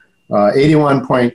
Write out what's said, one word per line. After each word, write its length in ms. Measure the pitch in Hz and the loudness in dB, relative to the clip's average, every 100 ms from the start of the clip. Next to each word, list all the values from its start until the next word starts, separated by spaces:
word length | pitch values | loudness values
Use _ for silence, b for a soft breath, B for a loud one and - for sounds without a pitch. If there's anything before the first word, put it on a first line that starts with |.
| _ _ _ | _ _ _
Uh, 200 | 107 104 | -2 0
eighty-one 520 | 135 147 151 147 135 123 | 2 2 2 0 -2 -2
point 280 | 127 120 | -2 -2